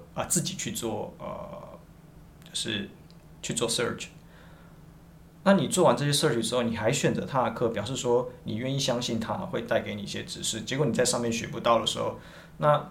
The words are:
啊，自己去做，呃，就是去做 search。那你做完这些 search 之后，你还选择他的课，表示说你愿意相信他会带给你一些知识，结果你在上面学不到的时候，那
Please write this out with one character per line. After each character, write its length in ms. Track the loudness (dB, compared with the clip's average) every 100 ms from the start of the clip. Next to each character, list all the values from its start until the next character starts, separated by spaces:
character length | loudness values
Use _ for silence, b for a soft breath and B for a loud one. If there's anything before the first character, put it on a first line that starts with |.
| -8
啊， 120 | -6
自 180 | 0 0
己 120 | 0
去 160 | -4 -6
做， 440 | -4 -4 -4 -6 -10
呃， 80 | -10 -10 -10 -12 -14 -18 -20 -20 -20 -20 -20 -20
就 100 | -10
是 360 | -6 -4 -4 -6 -12 -20 -20 -20 -12
去 140 | -6
做 120 | -2 0
search。 420 | 0 -2 -4 -10 -16 B B B B B B B -20 -20 -20 -20 0
那 100 | 4
你 120 | 4 4
做 160 | 6
完 120 | 6 6
这 80 |
些 60 | 2
search 320 | 4 2 2
之 120 | 0
后， 80 | 2
你 140 | 0 0
还 160 | 0
选 220 | 2 2
择 100 | 0
他 200 | -2 0
的 80 | 0
课， 160 | 2 0
表 140 | 0
示 140 | -4 -2
说 320 | 2 2 2 B
你 120 | -6 -4
愿 180 | -2
意 40 | 0
相 220 | 0 0
信 180 | 0 -2
他 140 | -2
会 300 | -4 -4 -4
带 180 | 0 0
给 140 | 0
你 80 | -6
一 40 | -6
些 160 | -8
知 180 | -8 -6
识， 180 | -4 -4
结 160 | -2 0
果 80 |
你 80 | 2
在 100 | 2
上 160 | 2 2
面 100 | 0
学 140 | -2 -4
不 120 | 0
到 200 | 4 4
的 80 | 2
时 120 | -2
候， 200 | -4 -6 B B B B
那 320 | 4 4 0